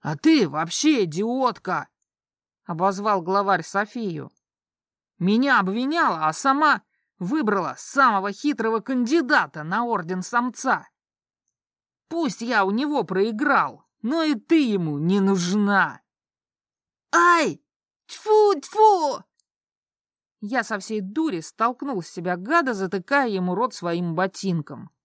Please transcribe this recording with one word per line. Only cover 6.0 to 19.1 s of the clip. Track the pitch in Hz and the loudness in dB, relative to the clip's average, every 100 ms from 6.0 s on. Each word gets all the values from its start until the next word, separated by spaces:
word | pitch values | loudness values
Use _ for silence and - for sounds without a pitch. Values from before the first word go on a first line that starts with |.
| 294 170 156 | 0 0 -2
а | |
сама | 151 277 269 302 233 _ _ _ _ | 0 0 2 2 2 _ _ _ _
выбрала | 175 302 220 202 156 123 | -4 -2 0 0 -2 -6
самого | - 262 262 202 196 | -6 2 2 2 -4
хитрого | 196 294 240 226 226 | -4 -4 -2 -2 -2
кандидата | - 262 233 330 254 277 156 165 | -2 -2 2 0 2 0 0 -8
на | 151 202 | -6 -4
орден | 240 214 165 185 | -2 -4 -4 -6
самца. | 180 240 247 240 269 196 - _ _ _ _ _ _ _ _ _ _ _ _ | -2 -2 -2 -2 -2 -2 -4 _ _ _ _ _ _ _ _ _ _ _ _
Пусть | 330 302 175 | -4 -2 -4
я | 233 233 | -2 2
у | 190 | 2
него | 214 294 294 | 0 0 -2
проиграл, | 185 185 214 214 285 240 147 117 _ _ | -2 0 0 0 0 2 0 -6 _ _
но | 220 320 | -4 -2
и | 311 | 0
ты | 247 _ 330 | -2 _ 2
ему | 262 202 165 143 | 2 0 -2 -2
не | 160 196 | 2 2
нужна!» | 196 196 175 208 202 196 165 139 _ _ _ _ _ _ _ _ _ _ _ | 4 2 0 0 2 2 0 -4 _ _ _ _ _ _ _ _ _ _ _
«Ай! | 339 349 339 269 143 _ _ _ _ _ | 4 6 4 2 -4 _ _ _ _ _
Тьфу, | - 427 427 415 349 | -12 4 6 6 4
тьфу!» | - 415 440 381 302 | -2 4 6 6 0